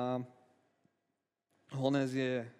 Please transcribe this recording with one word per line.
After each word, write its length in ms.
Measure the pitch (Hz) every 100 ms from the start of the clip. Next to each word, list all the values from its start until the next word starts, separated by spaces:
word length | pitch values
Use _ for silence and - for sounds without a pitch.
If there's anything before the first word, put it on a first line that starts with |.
| 123 127 123 - _ _ _ _ _ _ _ _ _ _ _ _ _
Hones 400 | 139 131 139 131
je 320 | 131 131 127 117 -